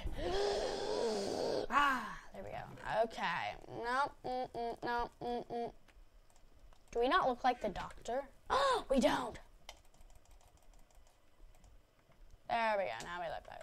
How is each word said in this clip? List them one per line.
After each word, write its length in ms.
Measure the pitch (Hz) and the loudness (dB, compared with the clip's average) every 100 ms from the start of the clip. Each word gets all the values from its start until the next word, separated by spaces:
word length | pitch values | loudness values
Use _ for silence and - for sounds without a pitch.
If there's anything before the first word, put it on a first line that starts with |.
| - - | -4 -4
<gasps> 1500 | 339 392 403 403 - - - 427 466 214 196 - - - - | 0 2 2 2 0 -2 -2 0 0 0 0 0 0 0 2
Ah, 460 | 254 285 254 220 - - | 4 4 2 -2 -8 -12
there 100 | 202 | -12
we 60 | 202 | -10
go. 540 | - - - - 143 | -10 -10 -10 -2 2
Okay. 500 | 233 240 190 165 104 92 - - | 2 2 -2 0 -2 -6 -10 -6
No, 280 | 233 254 285 - 247 | -2 0 0 -2 -4
mm, 240 | 254 254 226 | -4 -4 -4
mm, 220 | 233 - | -4 -4
no, 240 | 226 240 240 - | -2 -2 -2 -6
mm, 240 | 240 240 - | -4 -4 -4
mm. 200 | 233 233 - - - - - - - - - - - - | -4 -6 -8 -20 -20 -20 -20 -20 -20 -20 -20 -20 -20 -6
Do 80 | 233 | 2
we 80 | 247 | 4
not 220 | 359 262 | 6 4
look 140 | 247 | 4
like 180 | 262 247 | 2 2
the 80 | 214 | 0
doctor? 540 | 180 175 - - 247 277 - - | -4 -8 -8 -4 -4 -4 -12 0
Oh, 360 | 508 554 480 - | 2 4 4 4
<gasps> 40 | |
we 100 | 269 | 6
don't. 380 | 233 285 247 - - - - - - - - - - - - - - - - - - - - - - - - - - _ - - - - - | 6 4 0 -8 -14 -18 -18 -18 -20 -20 -20 -20 -20 -20 -20 -20 -20 -20 -20 -20 -20 -20 -20 -20 -20 -20 -20 -20 -20 _ -20 -20 -20 -14 -2
There 240 | 233 226 208 | 2 4 2
we 100 | 185 | 0
go. 200 | 113 170 | -2 -6
Now 140 | 175 | -6
we 80 | 170 | -4
look 180 | 117 - | -6 -8
like 120 | - | -12